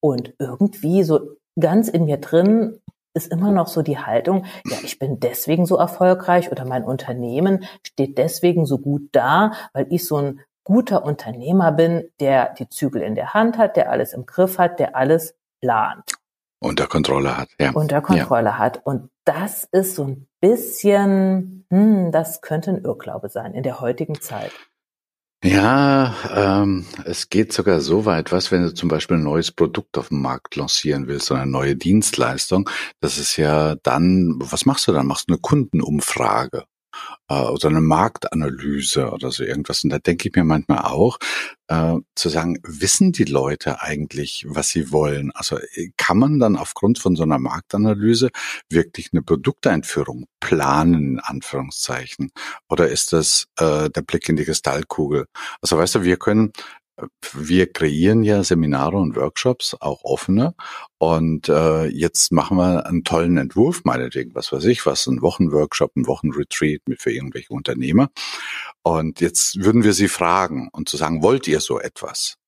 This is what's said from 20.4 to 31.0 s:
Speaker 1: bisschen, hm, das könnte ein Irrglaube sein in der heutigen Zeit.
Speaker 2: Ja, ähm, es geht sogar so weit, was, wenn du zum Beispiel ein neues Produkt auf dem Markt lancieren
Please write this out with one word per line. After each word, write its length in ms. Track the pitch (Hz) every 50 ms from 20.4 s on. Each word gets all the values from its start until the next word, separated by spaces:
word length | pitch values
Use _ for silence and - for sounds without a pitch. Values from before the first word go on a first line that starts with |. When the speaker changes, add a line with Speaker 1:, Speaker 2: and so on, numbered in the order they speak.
Speaker 1:
bisschen, 1300 | - 190 233 240 - - - - - 208 202 202 202 196 196 190 190 190 190 190 185 185 185 - _ _
hm, 400 | 180 190 208 220 214 196 180 170
das 300 | 156 160 160 160 - -
könnte 300 | - - 156 160 165 196
ein 140 | 185 - 185
Irrglaube 440 | 170 - - - - - - - 101
sein 260 | - 117 113 - -
in 80 | 120
der 180 | 131 135 123 -
heutigen 400 | 131 120 123 - 160 - 151 -
Zeit. 300 | - - 127 104 107 95 - - - _ _ _ _ _ _ _ _ _ _ _ _ _ _ _ -
Speaker 2:
Ja, 680 | 92 95 101 98 110 127 139 143 139 139 135 135 123 104 - - 107 -
ähm, 520 | 101 104 98 95 101 101 101 98 92 87 - - - -
es 240 | - 85 - - _
geht 240 | - 98 110 110
sogar 300 | - - 92 101 92 80
so 240 | 69 67 82 101 107
weit, 260 | 110 87 80 78 -
was, 180 | 87 92 92 -
wenn 120 | 95 90
du 100 | 87 85
zum 160 | 82 - - 85
Beispiel 300 | 78 76 - - 90 82
ein 60 | 78
neues 280 | 73 73 82 82 -
Produkt 460 | - - 85 76 - - - _ - -
auf 100 | 67 -
dem 140 | 78 71
Markt 340 | 67 64 64 65 _ - -
lancieren 500 | 71 71 67 - - - 78 71 69